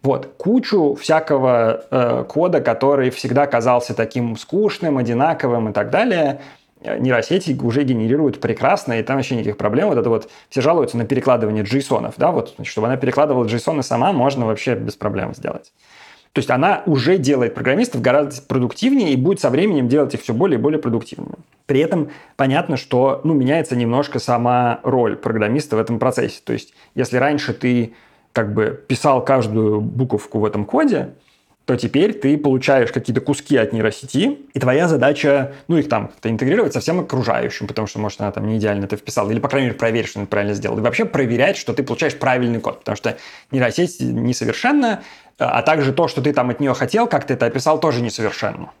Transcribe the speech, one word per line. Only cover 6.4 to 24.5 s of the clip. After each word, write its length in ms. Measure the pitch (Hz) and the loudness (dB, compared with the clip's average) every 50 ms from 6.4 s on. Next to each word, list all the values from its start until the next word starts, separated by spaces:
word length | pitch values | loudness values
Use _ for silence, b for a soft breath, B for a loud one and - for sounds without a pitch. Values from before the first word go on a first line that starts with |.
| B B B B B B B _ - | B B B B B B B _ -8
э, 140 | - - 113 | -6 -4 -2
нейросети 600 | 117 131 123 117 113 - 160 190 - 165 135 - | 0 2 2 2 2 2 0 -2 0 -2 -4 -2
уже 220 | - 117 113 143 147 | 0 0 0 0 0
генерируют 580 | 131 131 113 110 113 131 147 160 135 - - | 0 0 0 2 0 2 2 2 0 -2 -2
прекрасно, 600 | - 117 113 - - 135 190 202 - - 117 113 | -2 -2 -2 0 2 2 2 0 -2 -4 -4 -2
и 20 | 110 | -2
там 140 | - 135 | -2 -2
вообще 180 | 139 127 - 135 | -2 -2 -2 -2
никаких 220 | 117 104 101 104 | -4 -2 -4 -4
проблем. 320 | - - 104 104 131 185 214 | -2 -2 0 0 2 0 2
Вот 100 | 160 120 | 0 0
это 100 | 104 117 | 2 0
вот 220 | 113 110 - B B B B B | 0 -2 -2 B B B B B
все 120 | - 135 | -4 0
жалуются 360 | 120 147 170 170 135 113 - | 2 2 2 2 0 0 -2
на 80 | 117 117 | -4 -2
перекладывание 600 | 107 139 127 - 139 127 120 113 107 107 107 104 | -2 -2 0 2 2 2 2 2 0 0 -2 -2
джейсонов, 500 | 104 123 139 135 - 131 113 120 110 - - | 0 0 -2 0 0 -2 -2 -2 -4 -4 0
да, 120 | 131 160 | 0 0
вот, 220 | 180 139 - - - | 0 0 -4 -6 -10
значит, 140 | - 110 - | -14 -14 -8
чтобы 160 | - - 107 | -4 -2 -2
она 100 | 117 131 | -2 -2
перекладывала 500 | 131 135 123 - 139 147 151 139 127 120 | 0 -2 0 2 2 2 2 2 0 0
джейсоны 360 | 110 113 120 - - 160 151 131 | 0 -2 -2 -2 -2 -2 -2 -2
сама, 300 | - 135 120 127 180 196 | -2 0 0 0 0 2
можно 340 | 139 120 143 139 131 120 | 2 0 0 0 0 -2
вообще 300 | 110 110 104 - 131 120 | -2 -2 -2 -2 -4 -2
без 180 | 113 110 110 - | -2 -4 -8 -10
проблем 400 | _ - 107 95 95 - - - | _ -6 -4 -4 -4 -6 -6 -8
сделать. 380 | - - - - - - _ _ B B B B B B B B B B B B | -8 -8 -8 -8 -10 -14 _ _ B B B B B B B B B B B B
То 80 | - | -4
есть 100 | - - | -2 0
она 320 | 131 127 147 190 202 156 - | 0 2 2 2 2 0 0
уже 320 | 190 156 135 117 147 185 190 | 0 0 2 2 2 2 2
делает 360 | 139 131 147 131 123 113 117 | 2 2 2 2 2 0 -2
программистов 440 | - 101 127 135 180 247 - - 123 | -2 0 0 2 2 2 0 -2 0
гораздо 400 | 110 - 123 147 151 139 135 127 - | 2 4 4 4 2 0 -4 -12 -8
продуктивнее 680 | _ - 135 123 120 - - - 254 277 277 220 160 | _ 0 0 0 0 -2 0 0 2 2 4 2 2
и 60 | 139 | 2
будет 240 | 131 127 170 196 - | 2 2 2 0 2
со 100 | - 139 | 2 2
временем 380 | 120 143 185 220 185 143 123 117 | 2 4 2 2 2 2 2 2
делать 260 | 127 151 143 - - | 4 2 2 2 -2
их 80 | - - | -8 -4
все 120 | - 117 | -4 0
более 240 | 113 160 196 147 113 | 0 2 2 2 2
и 40 | 107 | 2
более 160 | 147 156 151 | 0 0 0
продуктивными. 560 | 151 123 113 113 - - - - - - - - - _ _ _ _ | -2 -2 -2 -2 -4 -6 -12 -14 -12 -14 -14 -18 -18 _ _ _ _
При 140 | - 139 131 | 0 2 2
этом 300 | 151 170 202 170 151 B B B B B B | 2 2 0 -2 -2 B B B B B B
понятно, 400 | - 135 131 135 151 175 - 151 | -2 0 2 2 0 0 0 -4
что, 440 | 117 - - - 123 131 135 139 139 - | -6 -4 0 0 2 2 2 0 0 0
ну, 100 | 160 165 | 0 2
меняется 400 | 143 127 127 147 165 151 - 127 | 2 2 2 2 0 0 -2 -2
немножко 460 | 120 120 113 117 131 143 143 - 127 | -2 0 2 2 0 0 -2 -4 -6
сама 580 | - - 123 117 120 120 | -2 0 0 2 2 2